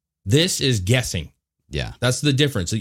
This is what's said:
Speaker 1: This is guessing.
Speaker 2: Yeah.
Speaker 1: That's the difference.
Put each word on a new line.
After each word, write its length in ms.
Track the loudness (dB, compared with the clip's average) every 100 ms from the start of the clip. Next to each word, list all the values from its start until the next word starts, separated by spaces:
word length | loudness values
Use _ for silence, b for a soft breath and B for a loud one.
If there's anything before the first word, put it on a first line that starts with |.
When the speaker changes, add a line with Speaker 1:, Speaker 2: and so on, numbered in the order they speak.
| _ _ 0
Speaker 1:
This 360 | 2 2 0
is 200 | 0 0
guessing. 520 | 2 0 0 -4 -8 _ _ _ _
Speaker 2:
Yeah. 240 | -6 -6 -4
Speaker 1:
That's 200 | -2 0
the 120 | 2
difference. 420 | 2 2 0 -4 -2